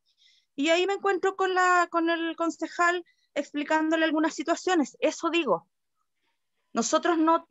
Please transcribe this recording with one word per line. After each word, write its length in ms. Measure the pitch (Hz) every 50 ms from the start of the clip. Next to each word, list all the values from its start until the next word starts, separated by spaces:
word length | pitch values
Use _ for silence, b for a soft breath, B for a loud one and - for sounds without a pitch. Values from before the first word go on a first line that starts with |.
| _ _ _ _ _ _ _ _ _ _ _
Y 140 | - 277 320
ahí 160 | 330 349 359
me 80 | 381 403
encuentro 420 | 392 - 392 392 359 - 381 392
con 200 | - 381 370 370
la, 320 | 370 370 359 359 359 339 349
con 220 | - 339 330 330
el 240 | 339 330 330 330 320
concejal 680 | - 339 330 311 - 330 302 - - 349 349 349 359 339 _ _ _ _ _ -
explicándole 720 | - 285 - - 285 294 302 311 311 311 311 320 320 320
algunas 300 | - 285 311 311 320 -
situaciones. 600 | - 285 - 339 - - 359 370 339 269 - - -
Eso 320 | - 311 302 - - 339
digo. 360 | 302 339 320 240 185 - - _ _ _ _ _ _ _ _ _ _ _ _ _ _ _ _ _ _ _ _ _ -
Nosotros 440 | 233 226 - 311 311 311 339 349 320
no, 260 | 311 330 330 330 330 -